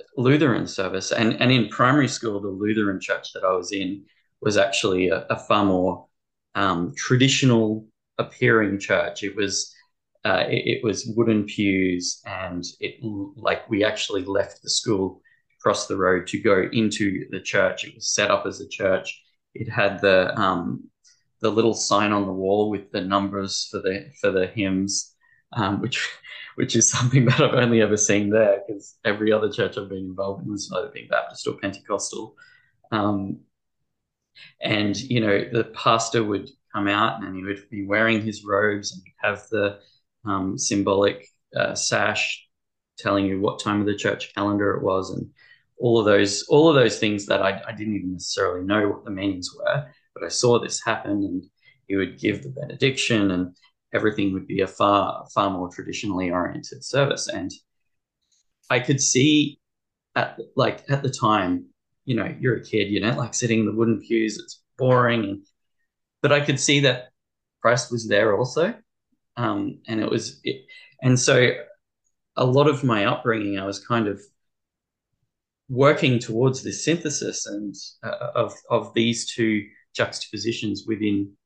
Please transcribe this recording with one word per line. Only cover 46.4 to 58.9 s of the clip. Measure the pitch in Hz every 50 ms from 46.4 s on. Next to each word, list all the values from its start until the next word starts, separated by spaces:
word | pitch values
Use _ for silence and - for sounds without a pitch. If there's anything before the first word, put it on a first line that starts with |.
| - -
all | - 147 160 165
of | 156
those | 139 123 110 104 -
things | 123 107 104 101 101
that | - 107 98 98
I, | 98 98 98 -
I | - 110
didn't | 104 107 110 107
even | 98 90 90 92
necessarily | 85 - - - - 98 92 90 90 90
know | 95 104 107 101 101
what | 98 - -
the | 117
meanings | 101 95 98 101 95 90 87 - - -
were, | - - - 143 - - - _ _ _ _
but | - 90
I | 85
saw | - - - 123 120 113
this | - - - - -
happen, | 117 110 - - 101 101 101 101
and | 98 87 92 92 - _ _ _ _ _ _ _ -
he | 98
would | 98 95 90 - -
give | - 104 104 98 -
the | -
benediction, | - - - - - - 139 135 131 - - - 120 107 101 98 92
and | 90 90 90 - _ _ _ _ _ _ _ -
everything | 110 - 110 104 - 101 98 95
would | 95 95
be | - - 98
a | 95
far, | 92 - - 107 101 101 101 95 - - - - - -
far | 107 101 98
more | 95 92 90 87
traditionally | - - 92 - 82 - - 104 95 92 92 87
oriented | 87 90 87 - - - - - - - -
service. | - - 135 143 139 - - - -
And | - - - - - - _ _ _ _ _ _ _ _ _ _ _ _ _ _ _ _ _ _ _ _ _ -
I | 127 123
could | 123 -